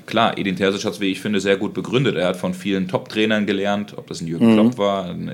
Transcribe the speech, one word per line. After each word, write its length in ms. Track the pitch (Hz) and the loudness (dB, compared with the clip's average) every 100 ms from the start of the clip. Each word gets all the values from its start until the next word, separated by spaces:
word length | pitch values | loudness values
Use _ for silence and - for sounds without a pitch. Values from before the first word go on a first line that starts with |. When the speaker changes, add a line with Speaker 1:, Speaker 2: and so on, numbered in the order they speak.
| - | -2
Speaker 1:
klar, 320 | 110 110 - | 2 2 2
Edin 180 | 95 90 | -2 2
Terzic 300 | 98 98 107 | 2 2 -2
hat's, 160 | 92 | -2
wie 100 | 98 | -2
ich 80 | 95 | -2
finde, 220 | 104 101 | -2 0
sehr 160 | 98 98 | 2 2
gut 160 | 101 | 0
begründet. 420 | - 87 117 123 80 | -4 0 2 2 2
Er 120 | 90 | 0
hat 100 | 92 | 0
von 160 | 92 | -2
vielen 340 | 90 101 95 92 | -4 0 0 0
Top-Trainern 580 | - - 107 110 107 104 | -2 -2 0 2 2 2
gelernt, 520 | 98 101 101 101 - | 0 0 -2 -4 -10
ob 100 | - | -12
das 140 | - | -8
ein 60 | 82 | -6
Jürgen 240 | 82 117 | 0 2
Speaker 2:
Mhm. 20 | |
Speaker 1:
Klopp 240 | 110 113 123 | 4 2 2
war, 320 | 101 98 87 | 0 0 -4
ein 200 | 85 85 | -8 -8